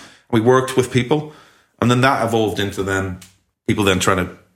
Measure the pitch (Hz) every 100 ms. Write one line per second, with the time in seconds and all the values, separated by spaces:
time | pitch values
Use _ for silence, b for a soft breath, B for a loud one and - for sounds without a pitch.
0 | B B B 117 113 127 127 135 127 127
1 | 123 151 151 B B B B - 117 123
2 | 131 120 110 113 104 92 98 98 98 95
3 | 95 92 - _ _ _ - 104 98 92
4 | 107 92 85 - _